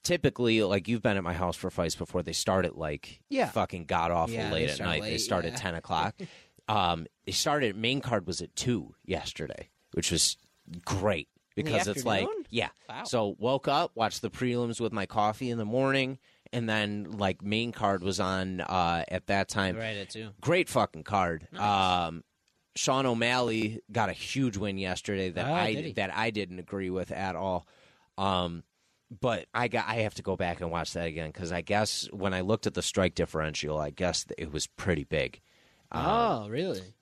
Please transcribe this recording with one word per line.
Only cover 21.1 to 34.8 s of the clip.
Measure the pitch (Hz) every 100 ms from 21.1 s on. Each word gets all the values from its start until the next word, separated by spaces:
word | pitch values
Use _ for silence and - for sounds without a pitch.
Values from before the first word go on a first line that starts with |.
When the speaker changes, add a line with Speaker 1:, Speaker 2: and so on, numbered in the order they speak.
| 101 90 80 78
Speaker 2:
Nice. | 90 104 101 92 90 85
Speaker 1:
Um, | 82 - _ _ _ _ -
Sean | - 131
O'Malley | 135 117 117 127 123 113 110 113 -
got | 107 104
a |
huge | 87 - 131 131 98
win | 101 95
yesterday | 95 90 - 98 92
that | 85 107
Speaker 2:
Oh, |
Speaker 1:
I | 165 110
Speaker 2:
did | 113
he? | 156
Speaker 1:
that | 110 95 85
I | 113
didn't | 107 95 90
agree | 85 98 95
with | 92 90
at | - 95 85
all. | 95 90 - _ _ _ _ -
Um, | 98 92 87 85 - _ _ _ _ 110
but | 127 107 -
I | 110 123
got, | 113 101
I | 113
have | 110
to | -
go | -
back | 92 90 85
and | 85
watch | 82 80
that | 87 85
again | 80 80
'cause | 76 87
I | 87
guess | 82 104 107 - -
when | 101 98
I | 92
looked | 92 110 -
at |
the | 92
strike | - - 92
differential, | - 82 80 78 76 73 76
I | 76
guess | 71 90 82
th-, | - -
it | 82
was | 73 -
pretty | -